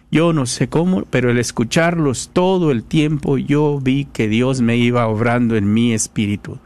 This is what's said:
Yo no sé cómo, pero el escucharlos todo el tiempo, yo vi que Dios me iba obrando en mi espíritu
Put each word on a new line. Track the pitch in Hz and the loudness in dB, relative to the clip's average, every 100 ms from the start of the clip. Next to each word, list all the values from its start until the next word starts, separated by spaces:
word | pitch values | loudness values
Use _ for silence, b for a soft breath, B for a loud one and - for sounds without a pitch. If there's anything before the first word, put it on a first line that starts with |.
| B | B
Yo | 151 170 | 0 2
no | 160 123 | 0 -2
sé | - 135 | -4 -2
cómo, | 156 180 185 - | 0 0 0 -2
pero | 127 123 | 0 0
el | 120 | 0
escucharlos | 117 - 113 170 170 170 147 120 - | -2 -2 -2 0 0 0 -2 -2 -4
todo | 180 180 190 160 | 0 0 2 0
el | 117 | 0
tiempo, | - 156 151 151 147 135 | 0 0 0 -2 -2 -2
yo | 131 147 151 143 | 0 0 0 0
vi | 131 135 139 | 0 -2 -2
que | - 107 | -4 0
Dios | 113 127 131 | 0 0 0
me | 117 120 | 0 2
iba | 120 120 113 | 2 2 0
obrando | 107 117 120 117 113 | 0 0 2 2 0
en | 101 | 2
mi | 110 120 | 2 2
espíritu | 110 - - 101 104 - - | 0 -4 -4 -2 -4 -8 -16